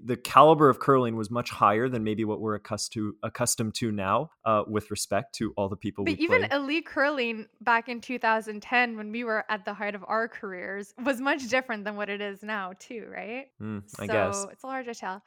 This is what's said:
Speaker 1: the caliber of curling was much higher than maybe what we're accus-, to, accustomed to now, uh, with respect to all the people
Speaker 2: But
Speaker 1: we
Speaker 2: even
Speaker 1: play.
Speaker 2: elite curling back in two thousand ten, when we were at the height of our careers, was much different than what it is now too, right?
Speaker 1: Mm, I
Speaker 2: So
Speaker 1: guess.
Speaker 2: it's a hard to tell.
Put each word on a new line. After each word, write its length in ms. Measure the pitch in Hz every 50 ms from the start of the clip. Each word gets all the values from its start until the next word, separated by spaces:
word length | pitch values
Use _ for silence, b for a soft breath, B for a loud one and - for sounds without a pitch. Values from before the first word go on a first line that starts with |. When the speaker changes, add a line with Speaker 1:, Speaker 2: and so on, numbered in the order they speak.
| 107
Speaker 1:
the 100 | 113 123
caliber 540 | 117 - - - 127 147 156 160 151 151 135
of 100 | 123 -
curling 380 | - - 139 131 127 117 113 113
was 120 | 110 101
much 200 | 120 120 120 -
higher 400 | - - 117 104 104 110 120 135
than 160 | 123 117 110
maybe 180 | 107 107 101 113
what 160 | 104 107 -
we're 180 | 107 110 107 101
accus-, 320 | - - 110 104 - -
to, 260 | - 113 107 104 98 -
accustomed 540 | - 110 - - 123 117 - - 117 110 104
to 160 | - 120 113
now, 380 | 107 104 95 95 104 117 151 160 _ _ -
uh, 180 | 113 110 107 98
with 240 | - 107 107 - -
respect 460 | 104 101 - - 101 98 - - -
to 160 | - 117 104 - -
all 100 | 101 95
the 80 | 101
people 300 | - - 104 - - -
Speaker 2:
But 80 | - - -
Speaker 1:
we 40 | 302
Speaker 2:
even 160 | 349 508 508 440 -
Speaker 1:
play. 20 | 277 285
Speaker 2:
elite 280 | 277 269 294 339 311
curling 600 | - - 311 269 285 302 269 240 233 226 214 214 - _ -
back 300 | 214 247 233 233 233 -
in 100 | 240 233
two 180 | 208 - 254 240
thousand 440 | - 226 220 220 208 214 214 208
ten, 340 | 202 - 254 240 247 240 226
when 160 | 214 214 214
we 140 | 214 233 247
were 180 | 226 220 214 - -
at 160 | 220 208 196
the 80 | - 202
height 200 | 190 214 202 202
of 120 | 202 185 -
our 220 | 208 220 226 233
careers, 640 | - - - 202 190 180 196 196 190 202 208 - - - 247
was 160 | 277 277 226
much 300 | 262 277 302 302 262 220
different 340 | 240 262 262 254 233 208 196
than 140 | 208 208 202
what 100 | 208 196
it 120 | 202 202
is 200 | 208 202 196 196 -
now 280 | 208 220 208 190 180 185 -
too, 260 | - - 254 226 190 - 190
right? 340 | - 185 196 233 262 269 _ _ -
Speaker 1:
Mm, 220 | - 107 107 101 98 - - -
I 80 | 101 101
Speaker 2:
So 60 | 110
Speaker 1:
guess. 320 | 107 98 92 98 101 98 98 -
Speaker 2:
it's 100 | - -
a 40 | 262
hard 180 | 269 262 254
to 100 | 240 233
tell. 260 | - - 190 185 202 _